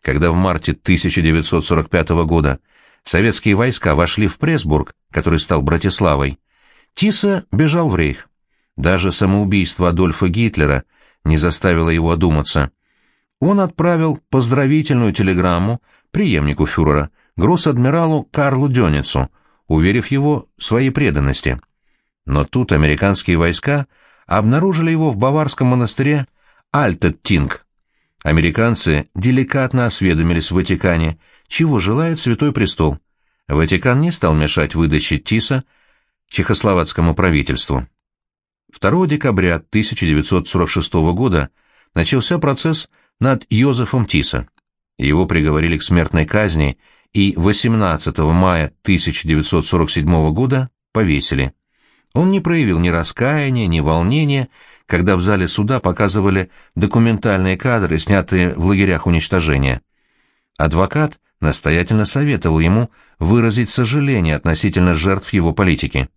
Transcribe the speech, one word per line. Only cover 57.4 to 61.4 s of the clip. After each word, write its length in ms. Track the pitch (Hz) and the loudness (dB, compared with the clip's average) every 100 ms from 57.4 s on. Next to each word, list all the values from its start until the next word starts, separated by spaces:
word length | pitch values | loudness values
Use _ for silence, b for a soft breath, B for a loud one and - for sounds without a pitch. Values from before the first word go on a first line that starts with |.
| 92 92 | 0 -2
кадры, 420 | 131 117 90 80 | -2 -2 0 -2
снятые 540 | - 101 87 92 87 - | 0 0 2 0 0 0
в 100 | 87 | 0
лагерях 400 | 98 95 82 - | 2 2 0 0
уничтожения. 720 | 85 - 95 80 69 67 62 _ _ _ _ _ _ _ _ | 0 0 -2 0 0 0 -2 _ _ _ _ _ _ _ _
Адвокат 600 | 78 80 95 151 151 - _ | 0 0 0 0 -4 -6 _
настоятельно 640 | _ | _